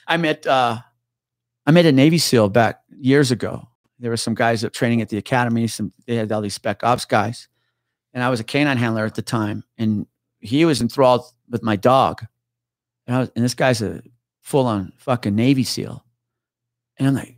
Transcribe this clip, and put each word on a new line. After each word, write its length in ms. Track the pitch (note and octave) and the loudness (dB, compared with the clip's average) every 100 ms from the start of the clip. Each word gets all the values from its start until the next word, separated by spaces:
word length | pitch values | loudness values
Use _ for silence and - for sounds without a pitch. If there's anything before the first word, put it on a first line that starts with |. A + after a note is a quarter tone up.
| - | -4
I 120 | E3+ | -2
met, 280 | D#3 D3+ D#3 | -2 -2 0
uh, 340 | C3 A#2+ A2+ - _ _ _ _ _ _ _ - | 0 0 -2 -10 _ _ _ _ _ _ _ 2
I 40 | |
met 160 | E3+ E3 | 4 6
a 60 | |
Navy 260 | C3+ D3 E3 | 6 4 4
seal 320 | - A#2+ G#2 | 2 2 4
back 320 | A#2 G#2+ - _ | 4 2 -2 _
years 400 | - B2+ C#3+ B2+ | -6 2 4 2
ago. 360 | G#2+ - - - _ _ _ | 0 -4 -10 -16 _ _ _
There 120 | A#2+ | -8
were 60 | A2+ | -6
some 160 | - | -4
guys 280 | A2 A#2 A#2 | 0 0 0
up 100 | A2+ | -4
training 260 | - A#2 A#2 | -4 -2 0
at 80 | A2 | -2
the 80 | G#2 | -6
academy. 500 | - B2+ A#2+ A#2 A2+ | -2 0 0 0 -2
Some, 280 | - G#2+ - - | -4 -8 -10 -6
they 100 | A#2 | -4
had 140 | G#2+ | -2
all 120 | G#2+ | -4
these 120 | G#2 | -4
spec 300 | - A2 G2 | -6 -6 -2
ops 220 | A#2 B2 - | 0 -2 0
guys. 420 | A2+ G#2 A#2+ - _ _ _ _ _ _ | 0 0 -6 -14 _ _ _ _ _ _
And 100 | B2+ | -6
I 60 | B2 | -4
was 100 | B2 | -4
a 40 | |
K 180 | A2 C#3 | -4 -2
nine 120 | D3 B2 | 0 0
handler 300 | A#2+ A2+ G#2+ | 0 -2 -4
at 80 | |
the 80 | - | -6
time. 420 | - A#2+ G#2+ G#2 - - | -4 -4 -4 -6 -10 -6
And 280 | A2 G#2 - _ _ _ | -2 -2 -6 _ _ _
he 260 | G#2 C#3 E3 | -4 2 2
was 160 | B2 | 2
enthralled 420 | A#2 - B2+ B2 - _ _ | 0 2 4 2 -2 _ _
with 140 | A#2 | -6
my 140 | A#2 G2+ | -2 0
dog. 500 | B2 C3+ G2 - - _ _ _ _ _ _ _ - | 2 4 2 -2 -12 _ _ _ _ _ _ _ -6
And 100 | B2+ | -4
I 40 | |
was, 100 | B2 | -2
and 80 | - | -2
this 120 | A#2+ | -4
guy's 260 | - C3+ A#2 | 0 0 2
a 220 | G2 - - _ _ _ | -2 -8 -14 _ _ _
full-on 500 | - D3 B2+ G#2 F#2 - | -4 0 0 -2 -6 -10
fucking 380 | - B2 G#2+ G2+ | -4 -4 -2 0
Navy 260 | B2+ C3 | 2 2
seal. 420 | A2+ - - - - _ _ _ _ _ _ _ _ - | 0 -6 -10 -12 -20 _ _ _ _ _ _ _ _ -2
And 80 | C3+ | 0
I'm 80 | |
like, 220 | C3 - | 0 -4